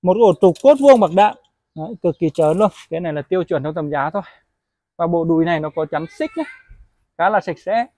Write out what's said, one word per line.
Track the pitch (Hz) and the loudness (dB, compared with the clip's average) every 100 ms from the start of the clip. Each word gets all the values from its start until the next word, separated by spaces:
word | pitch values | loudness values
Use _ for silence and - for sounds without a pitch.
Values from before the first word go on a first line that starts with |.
Một | 180 | 0
cái | 196 | 2
ổ | 220 170 | 2 4
trục | 190 165 | 2 4
cốt | 180 196 | 2 6
vuông | 277 254 | 6 6
bạc | 185 180 | 4 2
đạn. | 208 - _ _ _ 160 | 0 0 _ _ _ -14
Đấy, | 160 233 | -12 -6
cực | 175 160 | -6 -2
kỳ | 160 | -4
trớn | - 156 175 | 0 0 2
luôn. | 208 - - | -2 -2 -12
Cái | 160 | -8
này | 175 | -6
là | 147 | -8
tiêu | 139 185 | -4 -4
chuẩn | 170 151 | -2 -4
trong | 147 | -4
tầm | 160 151 | -8 -6
giá | 143 143 | -4 -4
thôi. | 202 190 _ _ _ _ _ _ - | -6 -12 _ _ _ _ _ _ -6
Và | 170 | -2
bộ | 170 | -2
đùi | 165 165 165 | 0 0 0
này | 165 | -2
nó | 156 160 | -4 -6
có | 156 | -6
chắn | 151 165 - | -6 -10 -8
xích | 320 320 | -8 -6
nhá, | 302 - _ - - _ _ - | -10 -12 _ -20 -20 _ _ -4
khá | 180 | -2
là | 214 | -2
sạch | - 165 - | -4 -10 -6
sẽ. | 226 240 | -4 -6